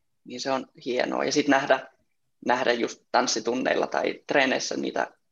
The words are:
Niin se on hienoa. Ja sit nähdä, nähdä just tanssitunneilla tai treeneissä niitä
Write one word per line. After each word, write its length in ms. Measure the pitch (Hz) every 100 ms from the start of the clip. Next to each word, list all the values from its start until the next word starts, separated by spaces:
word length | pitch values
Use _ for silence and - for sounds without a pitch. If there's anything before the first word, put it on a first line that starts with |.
| _ _
Niin 160 | - 123
se 100 | 135
on 160 | 131 - -
hienoa. 400 | - 123 - 123
Ja 80 | 143
sit 160 | 143 143
nähdä, 420 | 135 139 131 - _ _ _ _ _ -
nähdä 260 | 123 120
just 300 | 120 120 - _
tanssitunneilla 720 | 120 127 117 110 127 - - -
tai 360 | 71 - - -
treeneissä 500 | 147 131 - - -
niitä 300 | 67 - - _ _